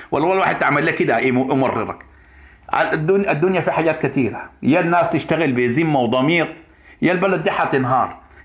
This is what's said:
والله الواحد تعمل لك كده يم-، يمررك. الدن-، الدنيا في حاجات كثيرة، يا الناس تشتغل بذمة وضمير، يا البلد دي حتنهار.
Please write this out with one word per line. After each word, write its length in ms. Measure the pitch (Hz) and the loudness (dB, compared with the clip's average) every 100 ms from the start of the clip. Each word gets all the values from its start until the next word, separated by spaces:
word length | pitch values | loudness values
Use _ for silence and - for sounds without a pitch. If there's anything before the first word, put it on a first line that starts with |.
| - | -4
والله 220 | 135 160 | -2 2
الواحد 260 | 190 175 175 | 2 0 0
تعمل 280 | 131 143 160 | 0 2 0
لك 80 | |
كده 240 | - 165 117 | 0 0 2
يم-، 320 | 131 127 131 | 2 0 0
يمررك. 460 | 139 127 110 101 - - - - - - - - | 0 0 -2 -6 -8 -18 -20 -20 -20 -20 -20 -6
الدن-، 540 | - 165 156 156 196 202 | -2 0 -2 0 0 0
الدنيا 320 | 147 180 185 | 0 0 0
في 120 | 175 | 0
حاجات 340 | 160 160 151 139 | 0 -2 0 -2
كثيرة، 440 | 139 117 - - - | -2 -2 -4 -14 -4
يا 180 | - 160 | 0 2
الناس 300 | 170 170 165 | 2 2 0
تشتغل 420 | 160 - 160 160 | -2 -2 0 0
بذمة 480 | 123 123 123 165 143 | 2 0 2 2 2
وضمير، 540 | 120 127 143 170 156 - - - - - | 2 2 2 2 0 -6 -20 -20 -20 -4
يا 100 | 160 | -2
البلد 300 | 180 196 180 | 0 0 0
دي 80 | 185 | -2
حتنهار. 680 | - 165 143 127 131 98 - - - | -2 0 0 0 0 -2 -6 -20 -14